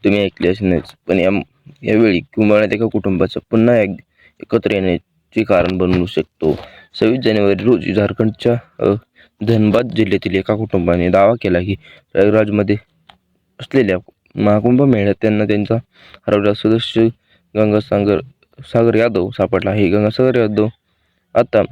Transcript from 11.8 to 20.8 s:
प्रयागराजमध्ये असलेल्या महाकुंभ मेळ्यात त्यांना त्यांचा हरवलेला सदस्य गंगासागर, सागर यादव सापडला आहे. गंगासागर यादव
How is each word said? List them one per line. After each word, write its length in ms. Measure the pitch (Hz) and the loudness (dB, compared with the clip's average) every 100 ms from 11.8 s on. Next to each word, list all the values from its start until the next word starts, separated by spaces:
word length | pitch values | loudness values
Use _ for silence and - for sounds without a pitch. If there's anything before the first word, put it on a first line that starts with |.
| - - _ | -10 -20 _
प्रयागराजमध्ये 640 | - 101 107 107 104 101 104 _ _ _ - _ _ _ _ | 0 2 2 0 -2 -2 -4 _ _ _ -20 _ _ _ _
असलेल्या 360 | - 135 107 90 - _ _ | -2 0 0 -2 -6 _ _
महाकुंभ 480 | - 104 104 117 127 | -4 0 2 2 2
मेळ्यात 320 | 139 117 101 98 | 2 2 0 0
त्यांना 220 | 110 107 | 0 0
त्यांचा 300 | 104 104 101 113 - _ - - - | 0 -2 -2 -4 -6 _ -20 -12 -2
हरवलेला 280 | 104 104 | 0 0
सदस्य 540 | 104 107 113 - 117 113 - _ _ _ 107 | 0 0 0 0 0 0 0 _ _ _ -2
गंगासागर, 640 | 107 107 - 104 101 95 - _ _ _ | 0 0 -2 -2 0 -2 -4 _ _ _
सागर 300 | 131 120 117 | -4 0 2
यादव 360 | 110 117 101 92 | 2 0 -2 -4
सापडला 400 | 120 98 95 98 | -4 -2 -2 -2
आहे. 200 | 104 95 | 0 0
गंगासागर 480 | 101 104 110 127 123 | 2 0 0 0 0
यादव 300 | 110 107 107 - | 0 0 -2 -4